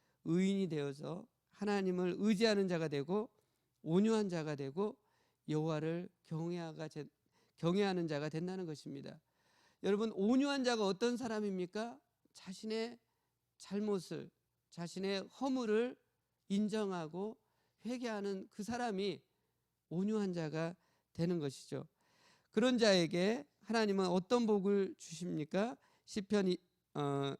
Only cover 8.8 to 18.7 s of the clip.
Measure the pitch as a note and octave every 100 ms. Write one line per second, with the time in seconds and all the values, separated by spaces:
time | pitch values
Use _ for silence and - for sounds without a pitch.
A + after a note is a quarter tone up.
8.8 | - C#3 - D#3 _ _ _ _ _ _
9.8 | F#3+ G3+ A3 F#3+ G3+ C4 C#4+ C#4 B3 A#3
10.8 | G3 F#3+ A#3+ A#3+ B3 G#3+ G#3 F#3 F3 G#3
11.8 | A#3 C#4 _ _ _ - - F#3+ A3 A3
12.8 | A3+ A#3+ _ _ _ _ _ - - G3+
13.8 | G#3+ G3 - D3+ - _ _ _ _ -
14.8 | E3+ F#3 F#3+ G3 F#3+ - C4+ C4 A3+ G#3+
15.8 | B3 - _ _ _ _ - G3 G#3+ A3
16.8 | G3+ F3+ D#3 F3 G#3 A#3 _ _ _ _
17.8 | G#3+ B3+ A#3+ G#3+ G3+ F#3+ - - G3+